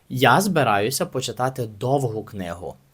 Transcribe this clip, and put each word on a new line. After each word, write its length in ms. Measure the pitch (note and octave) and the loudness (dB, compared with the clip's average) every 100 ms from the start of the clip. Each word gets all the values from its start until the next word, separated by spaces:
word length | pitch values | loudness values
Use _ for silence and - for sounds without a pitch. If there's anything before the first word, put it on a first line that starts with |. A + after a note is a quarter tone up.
| - | -10
Я 320 | B2+ B2+ C#3+ | 2 6 6
збираюся 640 | G3+ D#3+ A#2 G2+ G#2+ C3+ E3+ | 4 2 2 2 2 -2 -4
почитати 600 | C3 A#2+ A2+ B2+ C3+ A2+ | -4 -6 -4 -4 -4 -8
довгу 580 | G#2 B2 C#3 B2+ A2 | -6 -2 0 0 -4
книгу. 520 | G#2 G2+ F2 E2+ D#2 - _ | -8 -8 -8 -8 -12 -14 _